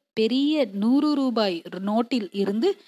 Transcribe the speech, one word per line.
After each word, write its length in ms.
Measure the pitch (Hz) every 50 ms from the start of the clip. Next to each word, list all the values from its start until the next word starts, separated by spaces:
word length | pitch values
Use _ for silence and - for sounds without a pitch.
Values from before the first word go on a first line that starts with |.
| _ _ -
பெரிய 520 | - 220 220 247 262 277 294 311 311 269
நூறு 500 | 202 196 202 202 226 254 285 294 302 294
ரூபாய் 480 | 277 269 262 226 226 214 196 180 165 - 180 180 180
நோட்டில் 500 | 190 202 208 226 240 233 277 240 208 175 -
இருந்து 440 | 202 196 190 202 220 269 381 392 - -